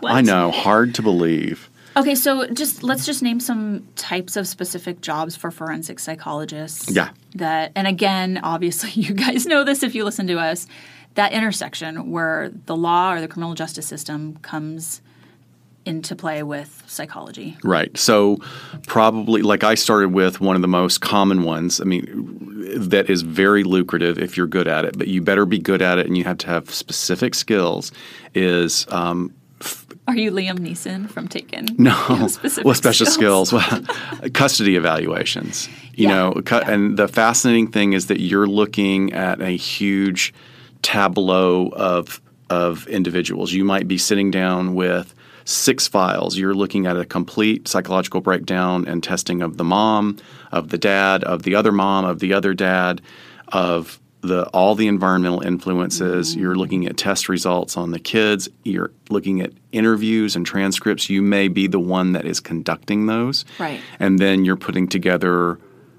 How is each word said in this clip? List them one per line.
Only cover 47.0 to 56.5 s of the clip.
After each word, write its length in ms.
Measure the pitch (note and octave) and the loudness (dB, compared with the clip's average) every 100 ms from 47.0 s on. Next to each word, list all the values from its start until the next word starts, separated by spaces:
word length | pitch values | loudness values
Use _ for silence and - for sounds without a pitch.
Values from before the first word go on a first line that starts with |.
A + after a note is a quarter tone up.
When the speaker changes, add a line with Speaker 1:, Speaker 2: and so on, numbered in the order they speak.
Speaker 2:
complete 600 | F2 F#2 E2+ - G#2+ A2 - | -2 -4 -4 0 2 0 -2
psychological 540 | F#2+ F#2 F#2 F#2 F#2 | -4 0 -2 0 -2
breakdown 640 | F#2 F2+ E2+ F#2 F2+ F2+ - | 0 0 0 -2 0 0 -2
and 160 | E2+ | -4
testing 400 | - F#2 - F2 | -4 -4 -2 -4
of 140 | F2 - | -4 -2
the 80 | |
mom, 520 | E2+ F#2+ A2 G#2+ G#2 G2+ - - - | 0 2 4 2 0 -2 -12 -20 -6
of 160 | F2 D#2 | -6 -4
the 100 | F2 | -2
dad, 460 | G#2 G2 G2 F#2+ | 2 4 4 2
of 180 | F#2 F2+ | 0 -2
the 120 | G2 | 2
other 180 | G2 A2 | 2 4
mom, 320 | G2+ G2 G2 | 4 2 2
of 160 | F#2 E2 | 0 -2
the 120 | F#2+ | 0
other 220 | G2 G2 | 2 2
dad, 460 | F#2+ F#2+ F#2 F2+ F2 - - - - - | 0 2 2 0 -2 -10 -20 -20 -20 -6
of 500 | F#2+ F2+ E2+ E2 - _ _ | -2 0 0 -4 -14 _ _
the, 240 | F#2 F2+ F2 | -2 -2 0
all 260 | F#2 F#2+ | 2 4
the 120 | G#2 A2 | 4 2
environmental 540 | G2+ F#2+ F#2 F2+ F2 | 2 2 2 2 0
influences. 960 | F2 F2+ - F2+ F2+ - F2+ F2+ E2 E2 | -2 -4 -2 -2 -2 -2 -2 0 -2 -2
Speaker 1:
Mm. 40 | |
Speaker 2:
You're 140 | F2+ | -2